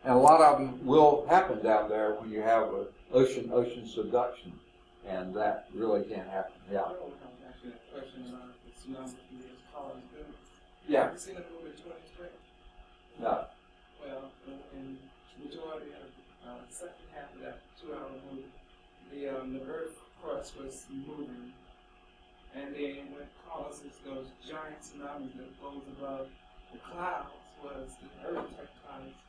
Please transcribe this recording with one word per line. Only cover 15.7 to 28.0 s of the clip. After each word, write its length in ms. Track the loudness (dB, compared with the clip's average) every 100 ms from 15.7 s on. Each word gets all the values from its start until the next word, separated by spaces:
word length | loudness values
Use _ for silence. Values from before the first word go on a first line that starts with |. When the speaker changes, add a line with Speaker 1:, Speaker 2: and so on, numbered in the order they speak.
| -10 -12
Speaker 2:
of, 160 | -16 -20 -20 -20 -20 -16
uh, 80 | -16 -16
the 40 |
second 300 | -14 -14 -16 -18
half 180 | -16 -16
of 60 | -14
that 160 | -14 -14 -20 -20
two-hour 280 | -14 -12 -12 -14 -14
movie, 160 | -14 -14 -20 -20 -20 -20 -20 -16
the, 160 | -8 -6 -6
um, 120 | -8
the 80 | -10
earth 320 | -8 -8 -8 -12 -20 -16
crust 340 | -8 -8 -8 -12
was 280 | -12 -14 -12
moving, 600 | -12 -10 -10 -10 -12 -16 -18 -20 -20 -20 -20 -20 -20 -20 -20 -18
and 200 | -14 -12
then 380 | -6 -6 -8 -14
what 140 | -16 -18 -20 -14
causes 440 | -12 -10 -12 -18 -18
those 220 | -12 -12 -12 -16 -14
giant 320 | -12 -12 -16
tsunamis 560 | -18 -14 -12 -12 -12 -14
that 240 | -18 -16
goes 200 | -14 -14 -14 -12
above 300 | -10 -8 -10 -14 -20 -20 -20
the 60 | -20
clouds 500 | -16 -8 -6 -6 -8 -16 -20 -18
was 280 | -14 -14 -14 -16